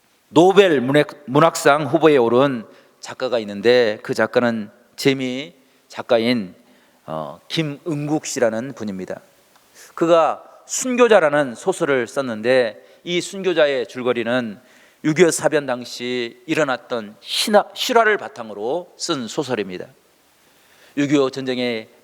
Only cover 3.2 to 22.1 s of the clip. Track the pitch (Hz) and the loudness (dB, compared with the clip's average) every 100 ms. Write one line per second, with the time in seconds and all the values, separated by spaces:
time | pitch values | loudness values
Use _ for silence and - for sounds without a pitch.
3.2 | 127 117 104 101 113 123 113 107 - 113 | -4 -4 -6 -2 4 4 4 -2 -6 -2
4.2 | 110 123 120 113 104 - _ - 139 135 | 0 0 0 -2 -8 -16 _ -2 0 0
5.2 | 127 127 160 _ _ _ _ - - 117 | -4 -8 -12 _ _ _ _ -10 0 0
6.2 | 117 123 90 - _ _ _ _ - 78 | 2 -2 -6 -16 _ _ _ _ -12 -10
7.2 | 76 80 - - 151 143 180 147 147 151 | -10 -14 -10 -6 -6 -6 -8 -6 -4 -4
8.2 | - 131 117 110 135 - 107 95 90 - | -4 -2 -2 -2 -8 -10 -10 -10 -10 -14
9.2 | _ _ _ _ _ - - - 165 165 | _ _ _ _ _ -20 -14 -4 2 4
10.2 | 147 107 - - - - 254 247 233 208 | 2 -2 -10 -20 -12 -8 -4 2 6 6
11.2 | 156 147 135 113 190 175 156 135 117 143 | 4 0 -2 -4 -4 -2 0 0 -2 -4
12.2 | 131 107 117 131 117 - - _ 165 175 | -6 -4 2 2 2 -4 -20 _ -6 -6
13.2 | 170 196 185 165 147 135 110 127 123 120 | -6 -6 -2 2 2 0 -6 -4 -2 -2
14.2 | 113 127 113 95 _ _ _ _ 151 151 | -2 -2 -4 -12 _ _ _ _ -2 2
15.2 | 170 151 156 147 139 123 120 - 123 123 | 2 2 0 0 -2 -6 -8 -10 -6 -4
16.2 | 117 - - 156 143 123 - 120 104 107 | -6 -8 -6 -2 -2 -4 -6 -8 -8 -16
17.2 | - - - 208 - - - 233 220 202 | -10 -6 2 2 2 -6 0 2 2 0
18.2 | 107 - 113 101 110 170 175 - - 147 | -4 -14 -14 -8 -4 -4 -8 -10 -6 -6
19.2 | 110 - 127 117 95 90 - _ _ _ | -6 -6 -4 -4 -6 -8 -14 _ _ _
20.2 | _ _ _ _ _ _ _ - 143 143 | _ _ _ _ _ _ _ -4 0 2
21.2 | 131 139 131 127 123 113 110 _ - | 0 -2 -6 -4 -4 -6 -10 _ -4